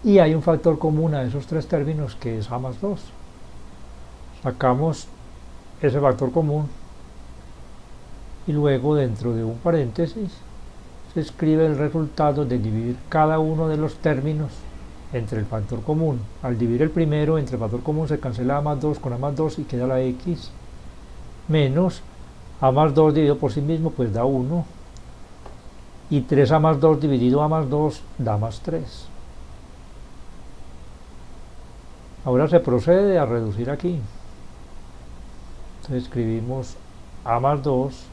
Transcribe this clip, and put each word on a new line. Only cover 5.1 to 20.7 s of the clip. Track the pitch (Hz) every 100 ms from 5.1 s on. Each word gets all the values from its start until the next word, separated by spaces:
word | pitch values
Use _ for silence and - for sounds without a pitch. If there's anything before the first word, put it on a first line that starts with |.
| - - - - - - -
ese | 147 135
factor | 139 127 131
común | 165 151 147 147 - - - - - - - - - - - - - - - - - -
y |
luego | 147 147 135 139
dentro | 151 127 104 117
de | 113
un | 113 117
paréntesis | 170 165 123 107 170 226 196 - - - - - - - -
se | 170
escribe | 151 - 156 156 156
el | 143
resultado | 147 165 151 - 151 143 135
de | 123
dividir | 107 110 117 123 -
cada | 160 156 160
uno | 156 156 160
de | 151
los | 156 -
términos | 160 139 143 156 143 - - - - - -
entre | 127 107 110
el |
factor | 101 110 104 120
común. | 110 156 160 123 101 -
Al | 123 117
dividir | 117 120
el | 156
primero | 170 160 151 151 160
entre | 131 123
el |
factor | 110 120
común | 139 151 151
se | 151
cancela | 135 110 123 143
A |
más | 147 143
dos | 151 143
con | 135
A | 120
más | 143 147
dos | 156 151
y |
queda | 147 123 127
la | 131
X | 127 127 180 160 - - -